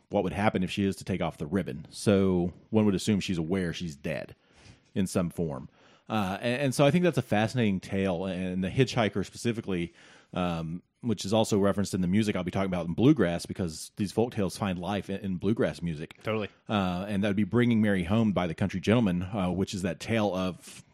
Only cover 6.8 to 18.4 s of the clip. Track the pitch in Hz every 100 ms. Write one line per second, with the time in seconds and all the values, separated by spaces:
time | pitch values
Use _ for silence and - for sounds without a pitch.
6.8 | 143 175 180 139 - 104 110 127 107 95
7.8 | - 98 95 85 95 90 92 92 92 104
8.8 | 127 127 101 104 90 - 117 113 98 90
9.8 | 85 - - - _ - 90 85 82 85
10.8 | - _ 123 98 98 110 110 104 98 95
11.8 | 95 98 90 101 107 92 90 95 98 87
12.8 | 85 82 123 156 87 85 - 101 87 78
13.8 | - - 98 - 120 113 92 - 104 90
14.8 | 87 101 87 98 98 90 98 117 95 -
15.8 | 85 76 80 - - 110 98 _ - 107
16.8 | 92 87 101 98 104 98 98 117 120 113
17.8 | 107 98 85 110 110 90